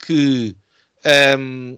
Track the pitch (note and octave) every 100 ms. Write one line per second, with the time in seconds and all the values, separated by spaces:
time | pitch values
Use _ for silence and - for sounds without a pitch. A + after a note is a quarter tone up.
0 | - D#3+ C#3 C3 A2+ F#2 _ _ _ _
1 | D3+ C#3+ C#3 C3+ C3 B2+ B2